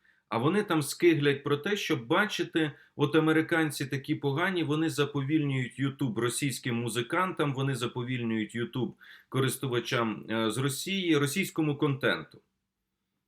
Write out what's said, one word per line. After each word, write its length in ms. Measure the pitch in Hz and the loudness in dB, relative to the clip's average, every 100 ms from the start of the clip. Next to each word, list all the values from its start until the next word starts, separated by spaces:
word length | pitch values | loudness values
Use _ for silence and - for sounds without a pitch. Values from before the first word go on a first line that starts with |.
| _ _ - | _ _ -4
А 100 | 113 | 0
вони 240 | 139 202 | 2 2
там 200 | - 160 | 2 0
скиглять 640 | 143 - 175 147 143 139 | 0 2 4 6 4 2
про 120 | 139 143 | 0 -2
те, 200 | 196 202 | 0 -2
щоб 300 | - 143 117 | 0 -2 2
бачити, 680 | 175 208 - 170 170 151 - - - | 2 2 -2 -2 0 -2 -4 -12 -2
от 180 | 143 | 2
американці 720 | 160 156 156 156 165 156 - 123 | 4 4 4 4 2 0 -2 -4
такі 280 | 135 135 | -4 -4
погані, 500 | 139 143 139 185 180 | -2 -2 0 0 0
вони 260 | 143 151 160 | 0 0 0
заповільнюють 880 | 139 139 143 135 156 143 131 123 - | 0 0 0 0 2 2 0 -2 -2
YouTube 400 | 135 135 135 104 | -4 -2 -2 0
російським 560 | 120 - 143 123 131 117 | -2 0 -2 -2 -2 -2
музикантам, 800 | 120 113 120 170 185 170 147 | -2 -2 -2 0 0 0 0
вони 200 | 131 139 | 0 -2
заповільнюють 840 | 123 120 127 123 127 117 110 104 117 | -2 -4 -4 -4 -2 0 -2 -2 -4
YouTube 360 | 117 131 107 - - - - | -4 -4 -6 -8 -20 -20 -6
користувачам, 1000 | 135 131 - 135 120 117 127 113 101 - | -2 -2 -2 -2 -2 0 0 0 -4 -4
е, 200 | 113 113 | -2 0
з 80 | 107 | 0
Росії, 580 | 135 135 180 196 175 147 | -2 -4 -4 -2 2 2
російському 600 | 143 190 180 - 151 143 | 2 0 -2 0 -2 0
контенту. 640 | 151 135 117 82 76 - _ _ _ _ _ _ _ _ | 0 0 0 0 -4 -18 _ _ _ _ _ _ _ _